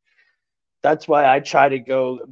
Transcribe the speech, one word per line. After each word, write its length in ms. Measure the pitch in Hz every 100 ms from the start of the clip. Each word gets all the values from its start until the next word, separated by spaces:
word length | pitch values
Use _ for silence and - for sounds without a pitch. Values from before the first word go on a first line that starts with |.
| _ _ _ _ _ _ _ _
that's 260 | 143 151 -
why 200 | 147 139
I 140 | 139
try 260 | 139 151 139
to 120 | 135
go 400 | 123 131 127 127 -